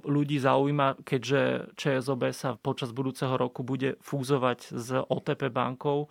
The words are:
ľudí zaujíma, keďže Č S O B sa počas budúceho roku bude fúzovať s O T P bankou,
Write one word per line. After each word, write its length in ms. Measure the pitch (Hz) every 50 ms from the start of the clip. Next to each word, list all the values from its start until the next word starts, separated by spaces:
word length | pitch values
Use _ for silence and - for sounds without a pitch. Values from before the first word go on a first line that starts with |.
| - -
ľudí 320 | 143 147 147 143 151 143
zaujíma, 640 | 123 135 131 135 139 143 147 147 139 135 135 - -
keďže 720 | - - 127 113 117 139 139 127 127 127 123 120 - -
Č 60 | - - 156 135 131
S 80 | 120 135
O 80 | 139
B 160 | 123 127 131
sa 240 | 127 - - 139 120
počas 400 | - _ 139 131 - 143 120 110
budúceho 380 | 123 143 131 131 - 147 131 131
roku 300 | 127 - 127 - - 135
bude 340 | 120 131 135 131 131 131 -
fúzovať 720 | - - - 143 131 123 143 131 123 127 120 - - -
s 220 | - 123 117 120 131
O 240 | 131 - - 131 127
T 140 | - - 143
P 140 | - 143 135
bankou, 580 | 117 131 123 127 131 123 - 147 143 143 151 -